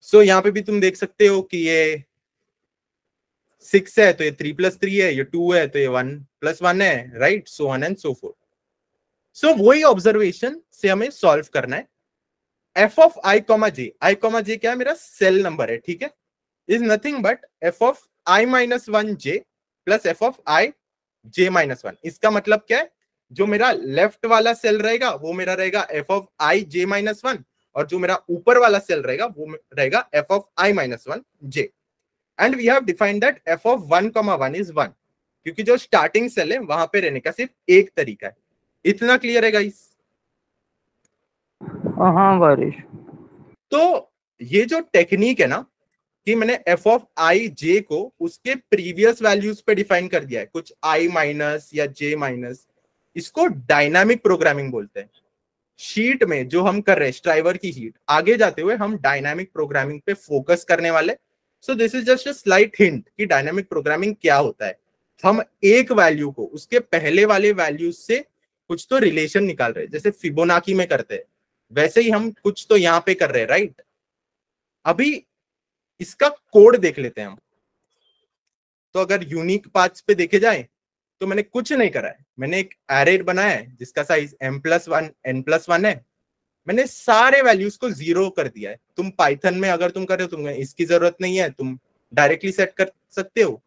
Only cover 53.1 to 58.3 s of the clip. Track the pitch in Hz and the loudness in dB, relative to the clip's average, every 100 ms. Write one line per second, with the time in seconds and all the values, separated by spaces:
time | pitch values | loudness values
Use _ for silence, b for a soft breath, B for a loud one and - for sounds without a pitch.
53.1 | 175 160 - 349 156 120 147 147 170 208 | -14 -12 -2 -2 -2 0 2 4 2 2
54.1 | 240 214 180 170 143 139 123 101 - 101 | 2 2 2 2 0 -4 -8 -10 -14 -16
55.1 | _ _ _ _ _ _ _ - - 233 | _ _ _ _ _ _ _ -10 -4 -2
56.1 | 262 196 151 127 160 185 196 202 180 143 | 0 0 0 -2 0 0 0 2 2 2
57.1 | 123 175 156 160 185 190 131 113 - - | -2 0 0 0 -2 -6 -10 -14 -16 0
58.1 | 147 170 | 0 2